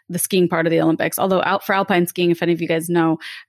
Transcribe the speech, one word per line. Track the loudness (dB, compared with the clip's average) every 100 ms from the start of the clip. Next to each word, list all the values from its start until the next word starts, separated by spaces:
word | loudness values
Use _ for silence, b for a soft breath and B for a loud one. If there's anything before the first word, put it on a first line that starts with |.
| -10
the | -8
skiing | -2 2 2
part | 2 0
of |
the | 2
Olympics. | 2 0 -2 -2
Although | 0 0
out | 0 -2 0
for |
alpine | -2 2 2 0
skiing, | 0 0
if | 2
any | 0
of | 0
you | 0
guys | -2 0
know | 0 2 0 B B